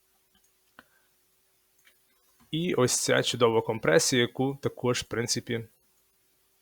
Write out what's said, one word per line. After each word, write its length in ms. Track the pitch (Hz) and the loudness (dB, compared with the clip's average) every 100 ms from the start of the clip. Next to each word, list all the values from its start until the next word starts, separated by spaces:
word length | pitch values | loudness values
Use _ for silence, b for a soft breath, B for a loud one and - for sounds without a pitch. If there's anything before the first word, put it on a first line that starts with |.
| _ _ _ _ _ _ _ - b b b _ _ _ _ _ _ _ _ _ _ _ _ _ - | _ _ _ _ _ _ _ -20 b b b _ _ _ _ _ _ _ _ _ _ _ _ _ -8
І 240 | 156 180 | -4 0
ось 300 | - 123 - | 2 2 0
ця 180 | - 127 | 0 0
чудова 400 | - 117 117 113 | 0 2 2 2
компресія, 600 | - 113 151 160 - 127 | -2 -2 2 2 4 2
яку 360 | 120 - 135 139 | 0 0 -4 -4
також, 380 | 117 - 123 120 | -8 -4 -2 -2
в 40 | |
принципі, 600 | - 107 117 120 - 113 110 _ _ _ _ _ _ _ _ _ | -4 -6 -4 -4 -4 -8 -8 _ _ _ _ _ _ _ _ _